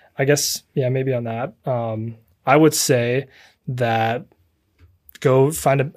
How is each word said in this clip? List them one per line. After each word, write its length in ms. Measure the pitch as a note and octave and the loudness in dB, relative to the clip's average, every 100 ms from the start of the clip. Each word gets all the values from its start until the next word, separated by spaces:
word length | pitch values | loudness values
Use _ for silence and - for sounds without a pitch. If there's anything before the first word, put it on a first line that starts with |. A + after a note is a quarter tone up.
| _ - | _ -2
I 60 | |
guess, 400 | C#3 C#3+ - - - | 0 2 0 -6 -8
yeah, 140 | D3 C3 | -4 -2
maybe 220 | C3 C3+ | -2 -2
on 100 | B2 | -4
that. 300 | A#2 A2+ D3+ - C#3 | -4 -6 -8 -8 -6
Um, 500 | B2 A2+ A2 A2+ A2+ _ _ | -4 -4 -6 -8 -12 _ _
I 120 | - D3 | 2 4
would 180 | D#3 | 4
say 520 | - - B2+ A#2+ C3 B2+ - - _ - | 4 0 0 0 -4 -6 -14 -20 _ -10
that 580 | B2 A#2 A2+ A2 B2+ F#3+ _ _ _ _ _ - _ _ - | -4 -2 0 -2 -4 -10 _ _ _ _ _ -20 _ _ -2
go 300 | C3+ C3 C#3 | 2 4 2
find 300 | D#3+ C#3+ C#3 | 0 0 0
a, 100 | C#3 | 0